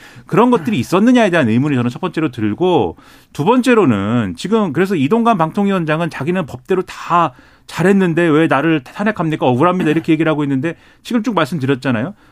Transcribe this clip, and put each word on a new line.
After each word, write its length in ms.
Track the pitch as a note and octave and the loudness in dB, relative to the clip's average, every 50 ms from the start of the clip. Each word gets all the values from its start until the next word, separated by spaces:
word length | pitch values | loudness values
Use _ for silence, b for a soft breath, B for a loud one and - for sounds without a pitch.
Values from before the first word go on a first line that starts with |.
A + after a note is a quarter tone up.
| B B B B B | B B B B B
그런 240 | - E3+ F#3+ A#3 B3+ | -2 2 2 4 4
것들이 280 | A#3+ A3 D#3 B3 G#3+ C3+ | 2 0 0 -2 -2 -2
있었느냐에 520 | A2 - E3 F#3+ G#3+ B3+ B3+ B3 A3+ G3 | -2 0 0 2 4 4 4 4 4 4
대한 180 | E3+ E3+ C#3+ A2 | 2 2 2 2
의문이 280 | A2 B2 C#3 D#3 C#3+ | 2 2 2 2 0
저는 140 | B2 A#2+ B2 | 0 -2 -2
첫 100 | B2 A#2+ | -4 -6
번째로 300 | - F3 - E3 D#3+ D3 | -8 -6 -4 -4 -4 -4
들고 640 | B2+ - G#2+ G#2 G2+ - E3+ F#3 F3 C#3+ G2+ E2+ D#2 b b b b b b b - | -4 -4 -4 -4 -2 -2 0 0 2 2 0 -2 -4 b b b b b b b -8
두 120 | - C#3+ | -4 0
번째로는 920 | G3 B3 C4 A3+ C4+ A#3+ A3 F#3 C3+ A2 G2 G2 G#2 A#2+ B2 A2 F#2+ F2 | 2 2 2 2 4 4 4 4 4 2 0 0 0 0 -2 -2 -2 -6
지금 360 | - - F3 A3 A3+ G#3 F3 B2+ | -8 -4 -2 0 0 0 0 0
그래서 240 | E3+ F#3+ F#3+ G3+ | -2 -2 0 0
이동관 400 | D#3 C3 D3 G#3+ A#3 A3+ A#3+ A3+ E3+ | -2 0 2 2 2 2 2 0 0
방통위원장은 720 | D#3+ D#3+ - G#3 G3+ G3+ G3 F#3 E3 D3+ D3+ D#3+ F3 F3 | -2 -2 -2 -2 -2 0 0 -2 -2 -2 -2 -2 -2 -4
자기는 360 | - - C3 E3 F3+ F#3+ E3+ | -6 -6 -4 -4 -2 -4 -4
법대로 360 | B2 - - - - F#3+ F#3 F3+ | -6 -10 -14 -6 -4 -2 -2 -2
다 500 | - - - - - E3 F3 E3 C#3+ b b b b b b b | -6 -10 -16 -6 -2 0 0 0 0 b b b b b b b
잘했는데 600 | - - - E3 F#3 G3+ G3 F#3+ F3 D#3 E3 F3 | -14 -6 -2 2 2 4 4 2 2 2 0 2
왜 220 | E3 C#3+ D3+ E3 D#3 | 2 2 2 2 2
나를 340 | C#3+ C3+ C#3+ E3 D#3+ D3+ C3 | 2 0 2 0 0 0 -2
탄핵합니까? 640 | - - - G3+ A3 G#3 - F3 D#3 D3 C3+ E3+ | -6 -10 -6 -4 -4 -2 -2 -2 -4 -2 0 0
억울합니다. 440 | C3+ B2 A#2+ D#3+ F3+ F3+ F#3 E3+ D#3 | 0 2 2 2 2 2 2 0 0
이렇게 220 | D3+ E3 - - D#3+ | 0 0 2 0 0
얘기를 180 | D3+ E3 D#3 | 2 2 0
하고 120 | D3+ D3 D3+ | 0 0 -2
있는데 320 | C#3 C#3 C3 C3+ E3+ E3 b b b b b _ | -2 -2 -2 -2 -4 -8 b b b b b _
지금 200 | - A3+ B3 G#3+ | -4 -4 -2 -2
쭉 120 | C4 G#3 | -2 -2
말씀드렸잖아요. 800 | F3+ D#3 - F#3 D3+ B2+ B2+ C#3+ C3 - C#3 A#2+ G#2+ B2 F3+ G#3 b b b | -2 -4 -2 -4 -4 -2 -2 -2 -2 -2 -2 -2 -2 -4 -6 -8 b b b